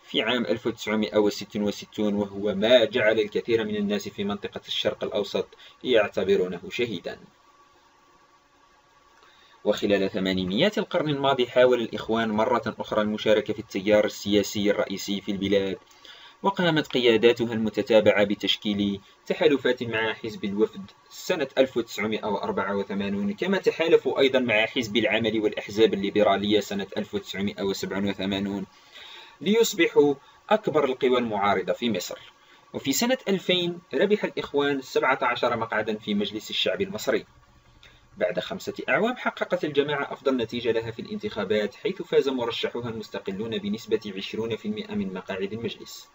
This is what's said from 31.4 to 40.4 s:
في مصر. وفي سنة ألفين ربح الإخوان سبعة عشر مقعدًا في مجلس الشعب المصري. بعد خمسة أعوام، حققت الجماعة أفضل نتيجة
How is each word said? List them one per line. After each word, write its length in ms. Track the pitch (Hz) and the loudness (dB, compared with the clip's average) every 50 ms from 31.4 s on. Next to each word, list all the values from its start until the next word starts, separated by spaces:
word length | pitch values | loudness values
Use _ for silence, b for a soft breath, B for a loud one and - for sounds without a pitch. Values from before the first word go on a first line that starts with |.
| 98 101 98 95 87 90 | 2 2 2 2 0 -2
في 180 | 90 - 120 120 | -4 -2 -2 -2
مصر. 280 | 104 90 - - - - - - _ b b b b b b b - | -2 -2 -6 -8 -12 -14 -16 -20 _ b b b b b b b -12
وفي 180 | - - 135 | -6 -4 -2
سنة 260 | 139 - 233 240 262 - - - | 0 0 2 0 0 -2 0 -2
ألفين 500 | 196 180 - - 185 180 175 175 175 175 - _ - | -2 -2 2 0 0 2 0 -2 -4 -6 -12 _ 0
ربح 300 | 131 185 196 208 - - | 0 2 2 2 0 0
الإخوان 560 | 165 - - - - - 143 143 143 143 135 | -4 -4 -6 -8 -2 0 0 2 2 0 -2
سبعة 380 | 131 - - 151 151 131 135 135 | -6 -2 -2 0 2 2 2 2
عشر 340 | 135 123 120 - - 120 120 | 0 -2 0 0 0 -2 0
مقعدًا 400 | 113 113 - 110 107 110 113 107 | -2 -4 -2 -2 -4 -2 -2 -6
في 180 | 107 - 110 104 | -6 -4 -2 -2
مجلس 360 | 101 104 95 101 107 - - | -2 -2 -4 -6 -10 -10 -6
الشعب 320 | 101 - - 98 92 92 | -4 -2 -2 -2 -2 -2
المصري. 440 | 98 95 95 - - - - 208 - _ _ - _ _ _ _ _ _ _ _ b b b b b b _ | -4 -4 -4 -6 -2 -2 -2 -2 -2 _ _ -20 _ _ _ _ _ _ _ _ b b b b b b _
بعد 240 | - 90 90 90 90 | -2 -2 -2 -2 -4
خمسة 340 | - - 92 92 - 104 - - - - | -6 -6 -10 -8 -8 -10 -10 -8 -4 -2
أعوام، 280 | 127 156 202 240 247 | 0 0 0 -2 -2
حققت 480 | - - 226 - - 214 - 185 175 - | -4 -6 -6 -4 -4 -4 -4 -2 -4 -4
الجماعة 480 | 151 143 143 139 147 147 139 143 - | 0 0 0 0 0 -2 -4 -4 -8
أفضل 240 | - - - 139 131 | -10 -2 0 0 0
نتيجة 340 | 127 | 0